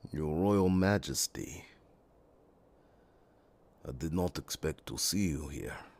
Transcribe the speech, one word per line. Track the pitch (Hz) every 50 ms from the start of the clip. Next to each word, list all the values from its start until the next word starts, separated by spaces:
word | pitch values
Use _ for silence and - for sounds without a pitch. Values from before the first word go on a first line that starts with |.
| - -
Your | - 73 78 76 76
Royal | 80 92 101 101 101 95 92
Majesty, | 92 92 95 95 104 101 - - 67 - - - _ - - - - 85 - - - - _ - - _ _ _ _ _ _ _ _ - _ _ _ _ _ _ _ _ _ _ _ - _ _ _ - _ _ _ _ _ _ _ _ _ - _ _ -
I | -
did | 65 65 76 82 78
not | 90 90 87 -
expect | - 69 - - - - 78 73 - -
to | - -
see | - - - - 95 101 92
you | 76 71 76
here. | 71 73 73 - 50 50 - - - - -